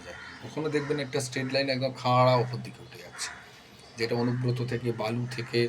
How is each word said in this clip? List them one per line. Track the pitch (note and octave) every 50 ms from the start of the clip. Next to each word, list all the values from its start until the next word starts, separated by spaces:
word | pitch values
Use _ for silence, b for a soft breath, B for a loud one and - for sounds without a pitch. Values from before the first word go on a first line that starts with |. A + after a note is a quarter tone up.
| -
যায়। | - - - - - - - -
কখনো | B2 - D3 D#3 D3+ C#3+
দেখবেন | D3+ C#3+ C#3 D3 D3 C#3
একটা | B2+ - C#3+ B2+
স্ট্রেট | - - C3 C3 C3 C3
লাইন | C3+ C#3 C3+ C3
একদম | B2+ C3 C3 B2+ - -
খাড়া | B2+ B2+ B2+ B2+ B2+ B2+ B2 -
ওপর | - - - -
দিকে | - - - -
উঠে | - - - -
যাচ্ছে, | - - - - - - - - - - - - - - - - - - -
যেটা | A2+ A2+ B2 A#2+ A#2+
অনুব্রত | B2+ B2 B2 B2+ B2 A#2+ B2 A#2 B2 A#2+
থেকে, | A#2 A#2 A#2+ A2+ A2 G#2+
বালু | A2 A#2 A#2+ B2 A#2+ -
থেকে | - A#2+ - - A#2 A#2+